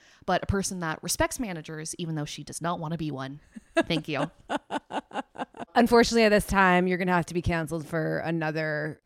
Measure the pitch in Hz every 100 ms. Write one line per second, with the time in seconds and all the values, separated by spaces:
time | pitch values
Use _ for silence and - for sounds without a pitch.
0 | _ _ - 180 - 196 185 185 165 156
1 | - - 330 - 226 170 156 156 160 -
2 | 170 156 147 - 143 127 165 175 156 165
3 | 156 135 135 143 - - - - - 160
4 | 156 139 170 - - 277 - - - 294
5 | - - - - - - - - 233 233
6 | 226 226 220 208 - 196 185 180 185 180
7 | 185 180 160 170 175 170 151 165 151 165
8 | 160 160 160 165 156 156 156 151 151 -